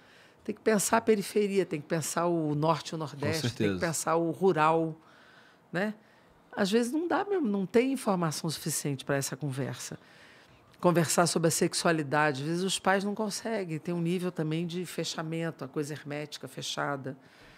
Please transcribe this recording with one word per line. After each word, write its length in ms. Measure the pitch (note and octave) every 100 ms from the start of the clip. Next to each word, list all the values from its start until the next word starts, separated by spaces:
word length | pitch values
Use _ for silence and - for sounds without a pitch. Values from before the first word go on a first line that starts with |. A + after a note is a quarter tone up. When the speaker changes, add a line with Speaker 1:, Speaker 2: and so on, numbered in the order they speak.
| - - - -
Speaker 1:
Tem 100 | -
que 80 | G3+
pensar 360 | A3 G#3+ - A3+
a 40 |
periferia, 640 | A3+ G#3+ F#3 G#3+ G3+ G3 F3+
tem 140 | D#3
que 80 | C#3+
pensar 380 | E3 - - F3
o 260 | E3+ D3+
norte 360 | D3 D#3 D#3 -
e 60 | E3
o 20 |
nordeste, 440 | C#3+ C#3 D3 D#3+
tem 80 | B2
que 60 | -
Speaker 2:
certeza. 220 | G#2 F#2
Speaker 1:
pensar 360 | E3+ D3+ - E3
o 120 | E3+
rural, 640 | D#3 F#3+ D#3 D#3 E3 D#3+ D#3 - - - - - _ _
né? 220 | E3 G#3 G#3+ _ _ _ _ _
Às 180 | - G3
vezes 220 | A3+ A#3+
não 160 | D4+ E4+
dá 160 | D#4
mesmo, 240 | G4+ G4 A#3+
não 180 | G3+ F#3
tem 280 | A3 C4
informação 560 | C4+ A#3 F#3 E3 - E3
suficiente 560 | - D#3+ - D3+ C3+ -
pra 100 | C#3
essa 200 | C3+ -
conversa. 600 | C#3+ C3 B2+ B2 - - - - - - - - _ -
Conversar 460 | F3+ E3+ D#3+ - E3+
sobre 200 | F3 E3
a 40 |
sexualidade, 920 | - E3+ - F3 D#3+ C#3 D3 D3+ C3
às 60 | D3
vezes 160 | E3+
os 140 | F#3+ -
pais 240 | F#3+ G3
não 120 | G3+ G3+
conseguem, 640 | G#3+ - - A3+ F3+ D#3
tem 140 | F3
um 80 | F3
nível 300 | E3+ F3+ F3+
também 360 | F3 D#3+ D#3+ E3+
de 180 | F3 F3
fechamento, 800 | - D#3+ - D#3+ E3 E3 D#3+
a 40 | C3+
coisa 260 | D#3+ D3
hermética, 540 | D3 C#3+ D3 D3+ - B2
fechada. 680 | - C#3 - D3 C#3+ C3 - - - -